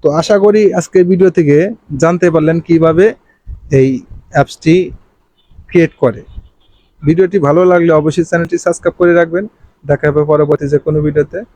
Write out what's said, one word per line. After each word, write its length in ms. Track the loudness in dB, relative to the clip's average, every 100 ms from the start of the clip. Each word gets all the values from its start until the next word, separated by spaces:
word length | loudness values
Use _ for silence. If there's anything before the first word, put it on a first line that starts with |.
তো 60 | 0 -2
আশা 140 | 0 2
করি 180 | 2 2 2 0
আজকের 240 | -2 0 2
ভিডিও 180 | 2 2
থেকে 280 | 2 2 2 0 -6 _ -2
জানতে 260 | -2 0 0
পারলেন 240 | 0 0 -2 0
কিভাবে 380 | 0 2 2 0 -2 _ _ -18 -18 -2 0
এই 100 | 0 -2 -10 -20 _
অ্যাপসটি 420 | -4 -4 -4 0 0 0 -10 _ _ _ _ _ -20 -2
ক্রিয়েট 240 | 0 0 _
করে। 200 | -4 -4 -16 -20 -20 _ _ _ _ _ -2
ভিডিওটি 320 | 0 0 0 0
ভালো 140 | 2 2
লাগলে 200 | 2 2
অবশ্যই 320 | 2 0 -2 -2
চ্যানেলটি 280 | -2 -4 -4 -4
সাবস্ক্রাইব 300 | -4 -6 0
করে 140 | 2 2
রাখবেন। 260 | 0 -4 -8 _ -20 _ -4
দেখা 160 | -2 0
হবে 140 | -2 0
পরবর্তী 340 | 0 0 -2 -2
যে 60 | -2 -2
কোনো 140 | -2 -2
ভিডিওতে। 340 | -2 -4 -8 -14